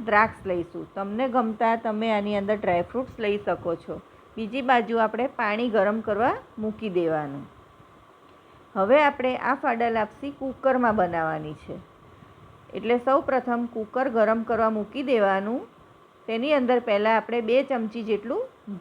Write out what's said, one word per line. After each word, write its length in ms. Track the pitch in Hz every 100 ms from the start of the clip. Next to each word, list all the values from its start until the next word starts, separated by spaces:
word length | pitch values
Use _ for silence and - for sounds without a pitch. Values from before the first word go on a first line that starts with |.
દ્રાક્ષ 420 | 226 208 220 - 190
લઈશું. 480 | 180 170 170 156
તમને 340 | - 196 214 262
ગમતા 480 | 247 226 214 226 226
તમે 360 | 233 214 226
આની 240 | 214 202 208
અંદર 200 | 196 214
ડ્રાયફ્રૂટ્સ 640 | 214 175 175 233 254 -
લઈ 180 | 208 202
શકો 360 | 202 175 185
છો. 260 | 165 - 170 - - - -
બીજી 260 | 220 254
બાજુ 360 | 254 247 208 226
આપણે 280 | 220 220 247
પાણી 420 | - 220 214 240
ગરમ 320 | 214 208 220
કરવા 320 | 220 202 247 440 - -
મૂકી 320 | 214 214 220
દેવાનું. 560 | 180 165 156 147 139 - - - - - - - - - - - - -
હવે 280 | 202 196 285
આપણે 340 | 294 285 254 247
આ 180 | -
ફાડા 340 | 277 285 233 233
લાપસી 420 | 226 214 - 226
કુકરમાં 680 | 277 269 247 269 247 240 220
બનાવવાની 580 | 180 170 160 156 156
છે, 200 | 151 - 185 - - - - - - - - -
એટલે 240 | - 208 240
સૌ 220 | 247 269
પ્રથમ 460 | 262 262 254 240 240
કુકર 420 | 226 214 254 262
ગરમ 340 | 226 214 226
કરવા 280 | 226 226 220
મૂકી 320 | 214 208 262
દેવાનું. 640 | 269 240 196 190 202 254 453 - - - - _ -
તેની 260 | 226 269
અંદર 280 | 294 247 247
પહેલાં 360 | 240 202 214 226
આપણે 240 | 220 240
બે 220 | 220 247
ચમચી 400 | 277 254 220 233
જેટલું 460 | 214 208 220 339 508 - - 190